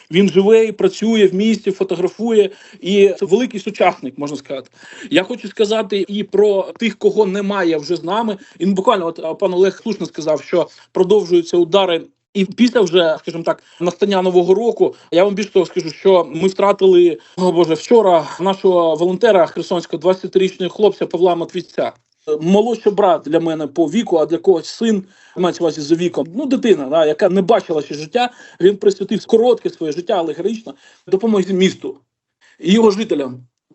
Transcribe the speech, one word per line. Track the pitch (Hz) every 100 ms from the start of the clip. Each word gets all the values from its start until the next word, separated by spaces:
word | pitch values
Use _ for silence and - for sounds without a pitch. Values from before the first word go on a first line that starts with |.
| _
Він | 165 196
живе, | 156 196 226 220
працює | 208 190 - 220 226 196
в | 185
місті, | 220 208 208
фотографує, | 190 196 170 180 - 226 220 190 - - 196
і | 175 202 196 175
це | 190
великий | 202 254 208
сучасник, | 208 196 185 175 131 -
можна | 143 143
сказати. | - 135 - _ - - 247
Я | 170
хочу | 190 247 208
сказати | - 208 220 208 202 185
і | 202
про | 196 196 208 196 151 170
тих, | 226 -
кого | 208 180 202
немає | 196 202 202 170 156
вже | 156 170
з |
нами. | 160 208 226 196 - -
І, | 180
ну, |
буквально, | 190 190 208 165
от, | 165
а, | 165
пан | 160 190
Олег | 180 190 190
слушно | 226 202 160
сказав, | - 156 151
що | - 175 147 - _
продовжуються | - 180 214 175 175 165 180
удари | 170 196 185 165 - _ _
і | 202 190
після | - 240 247
вже, | 185 180 165 151
скажімо | - 165
так, | 165 160 _ -
настання | 175 175 202 196
Нового | 185 180 175
року. | 190 233 - 185 - _
Я | 160
вам | 202 202
більш | 196
того | 196 165
скажу, | 185 160
що | - 190 185 165
ми | 160 190
втратили, | 190 196 196 190 180 175 156 - -
о | 185
Боже, | 170 165
вчора | 156 - 240 202 170 147 -
нашого | 185 190 196 180 165 156
волонтера | 175 185 233 196 156
херсонського, | - 165 180 - 165
двадцятирічного | 170 190 185 190 190 - 180
хлопця | - 208 - 165
Павла | 170 180 170
Матвійця. | 170 185 160 - 120 - _ _ - 151
Молодший | 160 202 233 226 214
брат | 196 202 156 151
для | 165
мене | 165 160 147
по | 143 160
віку, | 196 220 165
а | 151
для | 160
когось | 190 170 156
син, | - 226 208 - _ _ -
мається | 175 151
на | 170
увазі | 151
за | 143 165
віком. | 180 170 139 185
Ну, | 294
дитина, | 233 226 160 131
да, | 160 151
яка | 151 196
не | 190
бачила | 175 220 - 156
ще | 143 147
життя, | 156 240 247 - - -
він | 180 196
присвятив | 208 190 190 208 -
коротке | 220 247 233 175
своє | - 160
життя, | 147 175 202
але | 165
героїчно, | 147 190 226 - 135 _ _ -
допомозі | 190 226 208 180
місту | 185 190 127 143 - _ _ _ _ _ _
і | 160
його | 220 220
жителям. | 196 226 151 135 123 - _ _